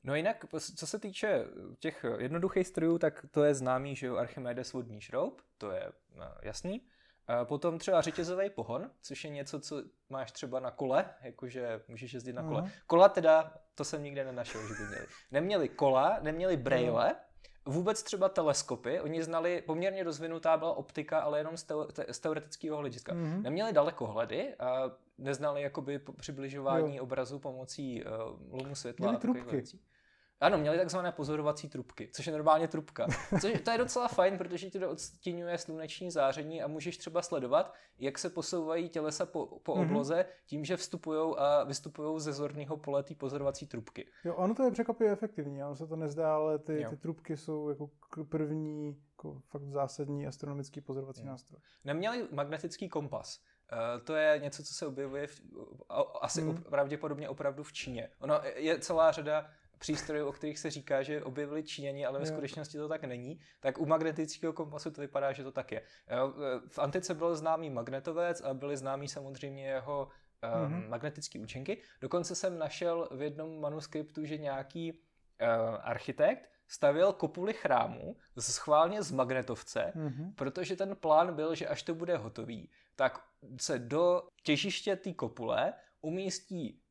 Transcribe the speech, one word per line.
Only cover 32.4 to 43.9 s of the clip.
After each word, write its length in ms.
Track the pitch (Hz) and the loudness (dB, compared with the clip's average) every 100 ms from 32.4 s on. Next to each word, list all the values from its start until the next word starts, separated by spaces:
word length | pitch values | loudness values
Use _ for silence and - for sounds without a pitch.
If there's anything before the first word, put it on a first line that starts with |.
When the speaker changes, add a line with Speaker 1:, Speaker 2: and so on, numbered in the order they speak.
| 151 156 165 | 6 6 6
Speaker 1:
trubka. 380 | 156 151 - 113 | -2 -6 -2 0
Speaker 2:
<laughs> 340 | 131 - 190 | 0 2 2
Speaker 1:
Což 120 | 196 233 | 4 2
to 60 | - | 2
je 80 | 226 | 2
docela 300 | 247 254 247 | 2 2 2
fajn, 300 | - 190 190 | 6 6 4
protože 320 | 175 175 190 | -4 -6 -6
ti 80 | 190 | -2
to 100 | 180 | -2
odstíňuje 680 | - - - 185 170 175 170 | -2 -8 -8 -6 -4 -4 -4
sluneční 520 | 165 160 160 - 180 | -4 -8 -8 -8 -4
záření 520 | 165 135 139 151 165 | 2 2 2 -4 -4
a 40 | 143 | -4
můžeš 300 | 156 156 165 | -4 -6 -8
třeba 260 | - 170 | -4 -4
sledovat, 520 | 170 151 123 147 185 - - _ | -2 -2 4 4 2 -6 -20 _
jak 200 | 135 135 | -4 -2
se 120 | 180 | -6
posouvají 580 | - 156 180 156 165 170 | -4 -4 -2 0 0 -2
tělesa 380 | 165 151 151 180 | -2 -2 -2 -4
po, 200 | 170 123 | -4 -6
po 280 | - - 190 | -8 -2 2
Speaker 2:
Mhm. 80 | |
Speaker 1:
obloze 400 | 165 202 139 165 185 - _ | 4 4 4 2 2 -2 _
tím, 180 | 147 | -6
že 120 | 147 175 | -2 -2
vstupujou 600 | - 175 - 156 160 - | -2 -6 -2 2 2 4
a 240 | 143 147 | 6 6
vystupujou 540 | 139 139 - - 151 160 | 4 -4 -8 -6 -2 -2
ze 140 | 151 | -2
zorného 440 | 143 147 143 143 151 | -2 -2 -4 -6 -6
pole 260 | 147 139 | 0 0
té 120 | 139 | -2
pozorovací 520 | 147 135 139 139 135 147 | -6 -4 0 0 -2 -8
trubky. 420 | 120 113 | -8 -10